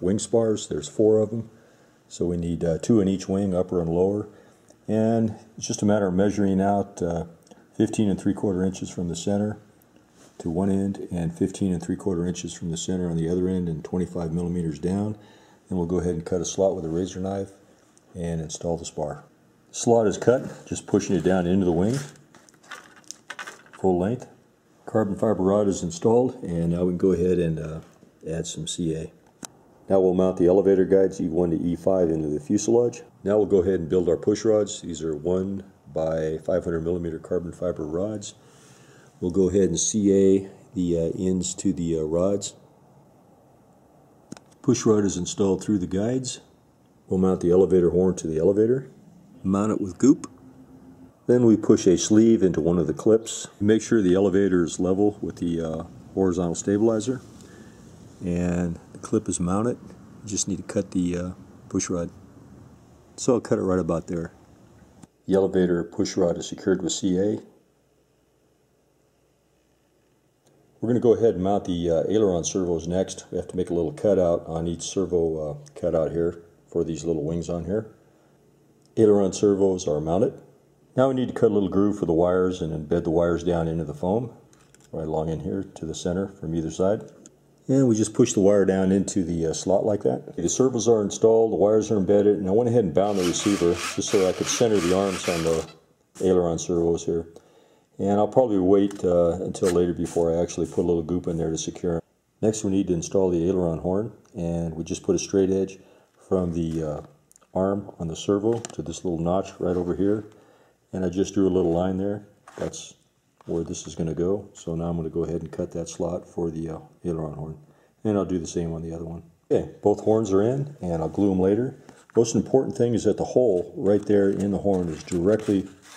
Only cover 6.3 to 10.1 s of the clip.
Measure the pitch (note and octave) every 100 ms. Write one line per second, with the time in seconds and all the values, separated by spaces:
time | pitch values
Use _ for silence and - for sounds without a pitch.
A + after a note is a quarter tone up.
6.3 | G2+ G2 F#2+ G2 G2+ G2 - F2 E2+ E2+
7.3 | - _ - _ - A2 - G#2+ F2+ G#2
8.3 | F#2+ A2 F2+ F#2+ F#2 - - F2 E2 -
9.3 | G2+ G#2 G#2+ - _ _ _ _